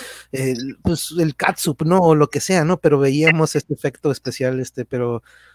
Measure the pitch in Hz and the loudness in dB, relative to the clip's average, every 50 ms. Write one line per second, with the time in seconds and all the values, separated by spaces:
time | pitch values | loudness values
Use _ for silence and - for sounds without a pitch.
0 | - - - - - _ - 131 131 131 127 117 131 139 123 - - 185 170 147 | -18 -18 -18 -20 -16 _ -6 -4 -4 -4 -4 -4 -6 -10 -8 -4 -2 -2 -2 -2
1 | - - 156 175 165 156 - - - - 175 - - 170 139 - 160 156 180 190 | -4 -6 -2 0 0 0 -2 -2 -2 -2 -2 -2 -4 -4 -4 -2 0 2 2 4
2 | 175 165 156 147 147 - - 143 - - 190 175 151 165 180 - - 156 147 139 | 6 6 6 4 4 2 0 -4 -2 0 0 2 2 2 0 2 2 2 2 4
3 | 139 135 135 151 156 165 170 160 160 - - 147 - - 143 - - 139 - - | 2 2 2 2 2 2 2 2 0 0 0 -2 -4 -6 -6 -4 -6 -6 -6 -4
4 | - 151 131 - - 180 - - 131 127 131 131 127 - - 131 117 - 131 123 | -4 -4 -4 -4 -6 -8 -6 -4 -2 -2 -2 -4 -6 -8 -8 -10 -8 -6 -4 -4
5 | 120 120 117 110 - _ - - _ _ | -2 -2 -4 -6 -8 _ -20 -20 _ _